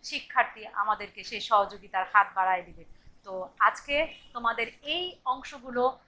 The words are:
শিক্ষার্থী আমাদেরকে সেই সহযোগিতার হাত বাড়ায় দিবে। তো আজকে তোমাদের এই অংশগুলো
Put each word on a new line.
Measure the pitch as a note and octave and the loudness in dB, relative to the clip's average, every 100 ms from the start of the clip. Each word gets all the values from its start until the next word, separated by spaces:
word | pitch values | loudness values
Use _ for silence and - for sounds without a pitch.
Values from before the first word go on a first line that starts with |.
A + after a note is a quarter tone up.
শিক্ষার্থী | - D4 - B3+ A3+ A3 G#3+ | -10 -10 -2 2 2 -2 -8
আমাদেরকে | - G#3 G#3 G3+ - | -4 -2 -2 -6 -14
সেই | F#3 G#3+ | -10 -8
সহযোগিতার | - G#3+ G3 G3+ G3 F#3+ F#3 | 2 4 4 -2 -6 -4 2
হাত | G#3 G3 | 4 4
বাড়ায় | F#3+ F#3 F#3 | 2 2 0
দিবে। | F3+ E3 D#3+ - - - | -2 -16 -20 -20 -20 -20
তো | G3 F#3 F#3 - | -12 -10 -8 2
আজকে | G#3+ - - C#4+ D#4+ - - | 2 2 -2 0 0 -6 -16
তোমাদের | A#3+ A#3 A3+ A3+ - | -4 -2 0 -4 -6
এই | D4 E4+ F4+ - | -6 -4 -6 -6
অংশগুলো | C4 C4+ - C#4+ B3+ B3 B3+ B3+ | -4 -4 -6 -14 -6 2 2 0